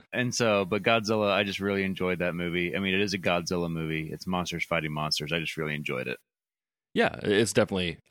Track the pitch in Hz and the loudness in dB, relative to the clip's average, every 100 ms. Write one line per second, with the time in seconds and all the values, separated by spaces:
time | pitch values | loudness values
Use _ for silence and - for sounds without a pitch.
0 | - 113 123 - 117 101 92 104 104 113 | -8 -2 -2 2 2 4 2 0 2 2
1 | 104 110 101 95 101 92 98 98 95 90 | 4 2 4 2 2 0 0 0 0 0
2 | 92 87 87 85 87 87 87 92 98 95 | 0 0 0 0 -2 0 -2 -2 0 0
3 | 104 95 95 87 82 90 85 82 80 80 | 0 0 0 0 0 -2 -2 -2 -2 -4
4 | 78 76 92 90 85 85 - 85 78 76 | -4 -8 -4 -4 -2 -4 -2 -2 -2 -2
5 | 78 - 76 85 78 - 78 73 71 64 | -2 -2 -2 -2 -4 -4 -4 -4 -4 -4
6 | 64 - _ _ _ _ _ _ _ - | -4 -8 _ _ _ _ _ _ _ 0
7 | 233 - - 101 113 120 101 95 87 78 | 0 0 2 4 4 4 2 2 -2 -4
8 | _ | _